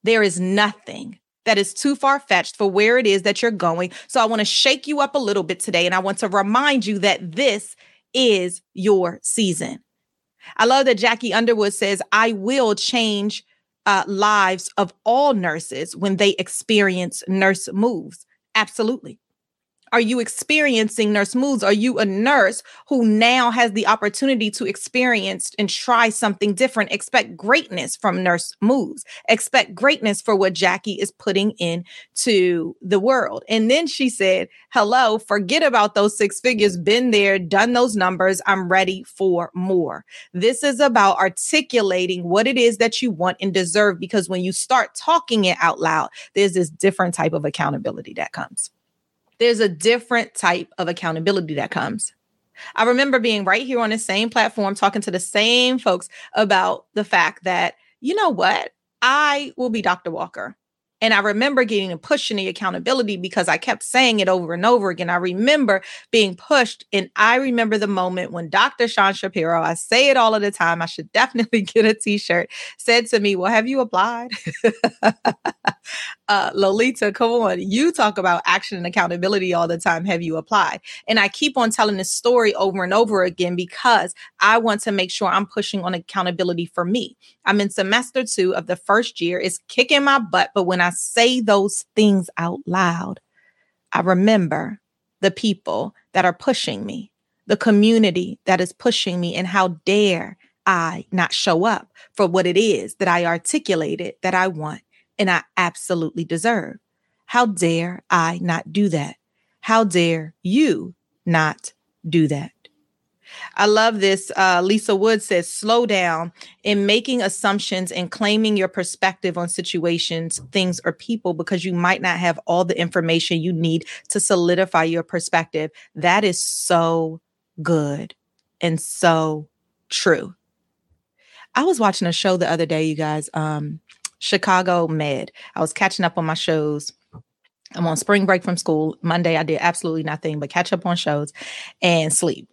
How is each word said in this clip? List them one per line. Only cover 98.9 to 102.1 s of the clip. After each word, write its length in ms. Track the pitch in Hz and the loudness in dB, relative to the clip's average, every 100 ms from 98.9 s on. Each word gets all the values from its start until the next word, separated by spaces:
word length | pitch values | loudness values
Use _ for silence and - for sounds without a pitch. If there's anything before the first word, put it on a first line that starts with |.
| 240 - 180 | 0 -4 -4
me, 140 | 175 | -4
and 120 | - 180 | -4 -2
how 220 | 190 185 160 | 0 0 -2
dare 520 | - 202 208 170 - - _ _ - | 0 2 2 0 -6 -16 _ _ 0
I 400 | 185 165 170 - | 0 0 -6 -6
not 220 | 185 170 | -2 -2
show 320 | - - 165 | 0 0 2
up 260 | 208 208 - _ - | 2 -2 -8 _ -20